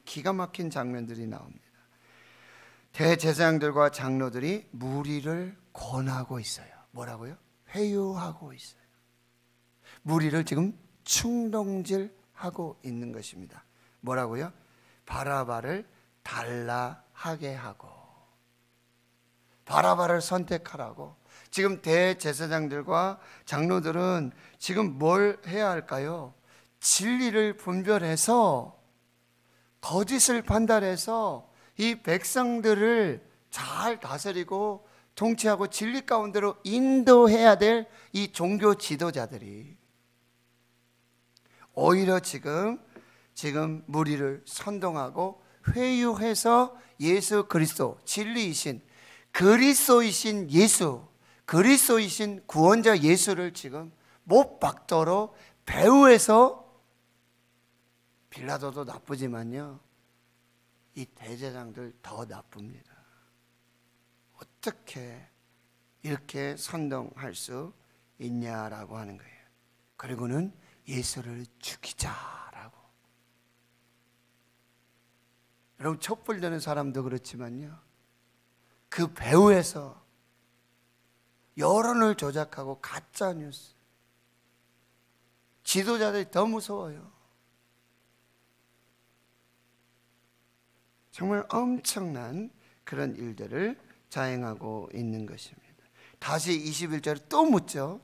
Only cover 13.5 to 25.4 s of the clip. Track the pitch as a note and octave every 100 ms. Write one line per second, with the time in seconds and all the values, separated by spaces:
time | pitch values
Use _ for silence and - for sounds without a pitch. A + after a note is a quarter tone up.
13.5 | - _ _ _ _ B2 B2+ A#2+ A#2+ E3+
14.5 | - _ _ _ _ - C3 C#3 C#3 B2
15.5 | A#2 B2 F#3+ A3 _ _ _ - A#2+ A#2
16.5 | A#2+ A#2+ B2 B2 E3+ _ - E3 D#3 C#3+
17.5 | C3+ A#2+ G2 - - - _ _ _ _
18.5 | _ _ _ _ _ _ _ _ _ _
19.5 | _ - D3+ F3+ F3 F3 E3+ D#3+ F3+ E3
20.5 | F3 - C#3+ A2+ B2+ D3 - _ - -
21.5 | - G3 F#3+ D#3+ E3+ F#3 F#3 D#3 C#3 E3
22.5 | D#3+ D3+ C#3+ C#3+ E3+ F#3+ - - - -
23.5 | C#3+ E3+ F#3 D#3+ E3 F#3 F3+ C3 - -
24.5 | - - F#3 G3+ C3+ D#3 F#3+ G#3 G3